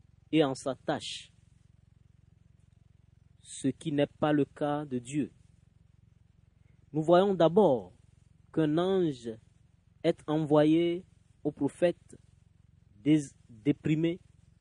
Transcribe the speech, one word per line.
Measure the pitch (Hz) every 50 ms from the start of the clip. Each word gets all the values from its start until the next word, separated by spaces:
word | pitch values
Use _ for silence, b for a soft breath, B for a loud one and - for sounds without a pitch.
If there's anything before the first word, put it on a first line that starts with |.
| _ _ _ _ _ _
et | - 156 156
en | 135 135
sa | - - 139 127
tâche, | - _ - 156 117 - - - - - - _ _ _ _ _ _ _ _ _ _ _ _ _ _ _ _ _ _ _ _ _ _ _ _ _ _ _ _ _ _ _ _ _ _ _ _ _ _ _ _ _ _
ce | _ - - - - 135
qui | 127 - - 160 143
n'est | 143 143
pas | - - _ - 151 147
le | 147 139
cas | - _ - 151 147 147 147 151
de | 143 131 123
Dieu. | 120 120 143 151 127 87 - _ _ _ _ _ _ _ _ _ _ _ _ _ _ _ _ _ _ _ _ _ _ _ _ _ _ _ _ _ _ _ 143
Nous | 151 160
voyons | 156 175 175 190 208 196
d'abord | 170 170 160 165 185 180 165 135 117 92 90 - _ _ _ _ _ _ _ _ _ _ _ -
qu'un | 156 160 151 151 160
ange | 175 185 196 190 180 160 139 123 117 117 110 113 - _ _ _ _ _ _ _ _ _ _ _ -
est | 160 165 - - -
envoyé | 151 160 160 139 151 151 151 156 160 165 170 170 175 180 190 - _ _ _ _ _ _ _
au | 151 143
prophète | - 143 135 - - 180 175 170 - _ _ - - _ _ _ _ _ _ _ _ _ _ _ _ _ _ _ - -
dés-, | 139 156 156 143 123 - _ _ _
déprimé, | 120 110 107 143 143 - - 147 156 151 160 165 175 190 - _ _ _ _ _ _ _